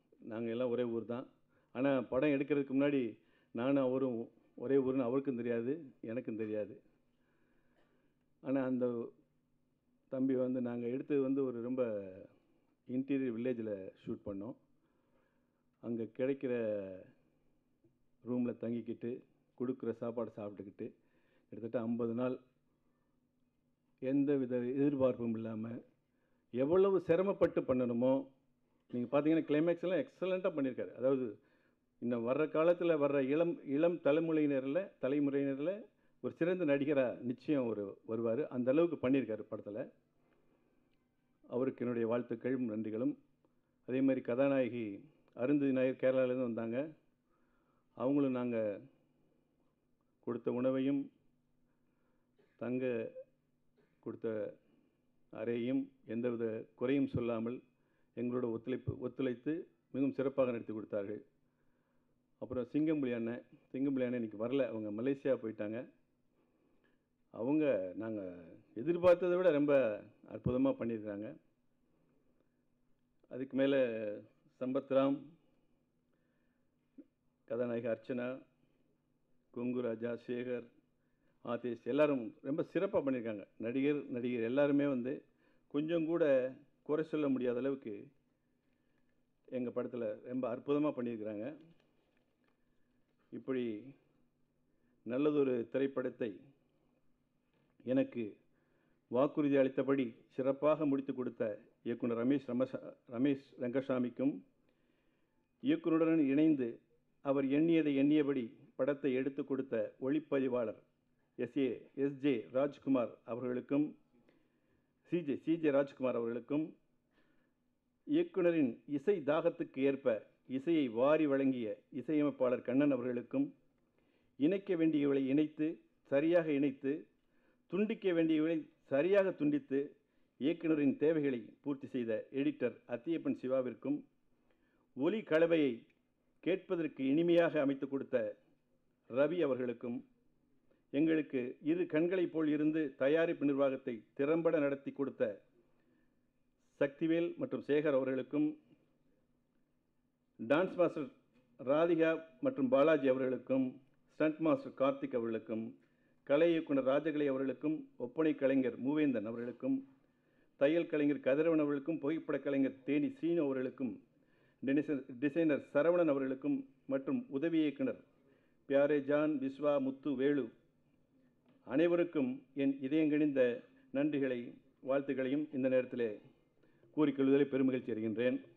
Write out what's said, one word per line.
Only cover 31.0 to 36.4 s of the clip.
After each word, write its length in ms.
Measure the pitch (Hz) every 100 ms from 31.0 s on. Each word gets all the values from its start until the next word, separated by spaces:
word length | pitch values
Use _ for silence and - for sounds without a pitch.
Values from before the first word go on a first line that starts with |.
| 127 135 120 104 _ _ _ _ _ _
இன்னும் 240 | 120 120 117
வர்ற 180 | 135 151
காலத்துல 420 | 156 165 175 170 156
வர்ற 200 | 143 139 131
இளம், 280 | 151 170 - -
இளம் 320 | 139 170 170
தலைமுறையினர்ல, 760 | 143 156 165 156 147 139 135 156 196 -
தலைமுறையினர்ல 720 | 127 147 143 139 139 135 156 202 - _ _ _
ஒரு 80 | 123
சிறந்த 300 | -